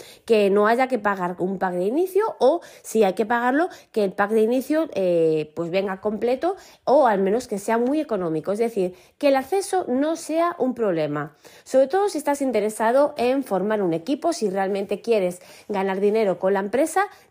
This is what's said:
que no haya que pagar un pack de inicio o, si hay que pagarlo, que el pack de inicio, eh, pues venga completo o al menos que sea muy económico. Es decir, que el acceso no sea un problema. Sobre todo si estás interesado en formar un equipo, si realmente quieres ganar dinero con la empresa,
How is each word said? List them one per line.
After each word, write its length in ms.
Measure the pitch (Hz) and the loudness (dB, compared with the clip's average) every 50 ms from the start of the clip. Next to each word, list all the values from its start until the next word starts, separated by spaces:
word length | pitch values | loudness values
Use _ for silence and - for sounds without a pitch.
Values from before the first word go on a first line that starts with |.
| - - - - _ | -20 -20 -20 -6 _
que 260 | - 226 214 208 196 | 2 4 4 4 4
no 160 | 190 208 208 | 4 4 4
haya 220 | 214 233 240 262 254 | 4 4 2 2 0
que 100 | 254 226 | 0 -2
pagar 380 | 208 208 202 196 180 175 185 180 | 0 -2 -2 -2 -2 -4 -4 -4
un 200 | 170 185 196 180 | -4 -4 -4 -2
pack 160 | 190 185 180 | -4 -4 -2
de 100 | 180 180 | -2 -2
inicio 520 | 202 233 311 370 370 - 392 427 453 - - | -2 0 -2 -2 0 0 0 0 0 0 2
o, 220 | - 254 311 339 - - - - - | 4 4 4 2 -2 -10 -20 -20 -10
si 220 | - - 226 214 | -2 2 2 2
hay 100 | 190 185 | 2 2
que 120 | - 226 | 0 -2
pagarlo, 420 | 208 240 240 240 247 254 285 339 370 - - - _ - | 0 0 0 0 0 2 0 0 -2 -4 -10 -18 _ -2
que 120 | 220 208 | -2 -2
el 80 | 190 185 | 0 0
pack 180 | - 202 202 | -2 -2 0
de 120 | 220 226 214 | 2 2 2
inicio, 460 | 220 247 262 247 - 302 311 330 294 - | 2 2 0 0 0 -2 -2 -2 -2 -2
eh, 580 | - 190 180 175 170 165 160 156 156 151 151 - | -2 0 2 2 2 2 2 2 0 -2 -6 -6
pues 160 | - 170 170 | -8 -6 -4
venga 300 | 165 190 190 208 190 190 | -2 -2 -2 -2 -4 -6
completo 560 | - 214 214 202 214 240 254 254 285 339 392 370 - - - - - | -6 -6 -4 -2 -2 -2 -2 0 -2 -2 -4 -4 -8 -20 -20 -8 0
o 220 | - 233 302 277 | 2 4 6 6
al 140 | 240 208 190 | 4 4 2
menos 280 | 196 190 202 240 247 - | 2 2 0 -2 -2 -4
que 100 | 214 196 | -8 -6
sea 200 | - - 226 233 | -2 -2 0 0
muy 220 | 240 247 285 311 | 0 0 0 -2
económico. 520 | 302 302 226 196 185 165 160 156 151 175 196 | -2 -2 -4 -4 -2 -2 -4 -4 -4 -4 -2
Es 60 | 208 | -2
decir, 360 | 233 233 226 208 185 180 180 - - _ _ - | -2 -2 -2 -2 -4 -4 -4 -10 -20 _ _ -2
que 100 | - 285 | 0 2
el 80 | 277 | 2
acceso 480 | 262 262 - - 403 381 - - 370 349 - | 2 0 0 -2 -2 -2 0 -2 -2 -2 0
no 280 | 247 262 285 311 330 | 0 0 0 0 -2
sea 400 | 320 - - 302 330 339 349 339 - | -4 -6 -4 -2 0 0 0 -2 -2
un 160 | - 262 240 | -2 -2 -2
problema. 600 | 240 226 202 175 160 151 147 147 147 147 156 - _ - - - - - | -2 -2 0 0 0 -2 -2 -2 -4 -6 -8 -12 _ -20 -20 -20 -20 -6
Sobre 220 | - - 262 269 | 0 2 4 4
todo 220 | 262 311 381 403 415 | 4 2 0 0 0
si 100 | - 302 | -2 -2
estás 240 | 277 - 285 285 277 | -2 -2 -2 0 0
interesado 720 | 262 233 214 196 214 220 - 226 220 240 269 294 285 - | 0 0 0 0 -2 -2 0 0 2 4 4 2 2 0
en 280 | - 233 247 262 277 262 | 0 0 0 0 0 -2
formar 380 | - 202 185 190 214 214 214 196 | -2 -2 -2 0 0 0 0 0
un 100 | 175 160 | 0 -2
equipo, 380 | 170 165 - 285 - - 339 320 | -2 -2 -4 -4 -2 -2 -2 -2
si 180 | - 226 202 | 0 -2 -2
realmente 500 | 180 196 196 190 202 196 202 - 208 196 | -2 -2 -2 -2 -2 -4 -4 -4 -6 -4
quieres 400 | - 233 226 208 185 180 180 - - - - - - - | -2 0 0 2 0 -2 -4 -6 -14 -20 -20 -16 -10 -6
ganar 320 | 208 196 190 196 190 190 | -4 -2 -2 -2 -2 0
dinero 380 | 196 208 208 220 226 196 175 185 | 0 2 2 2 2 0 0 0
con 160 | - 190 202 | 0 0 0
la 60 | 196 | 0
empresa, 420 | 196 202 202 247 311 311 - 370 403 403 - - _ _ | -2 -2 0 0 0 0 0 0 -2 -2 -4 -12 _ _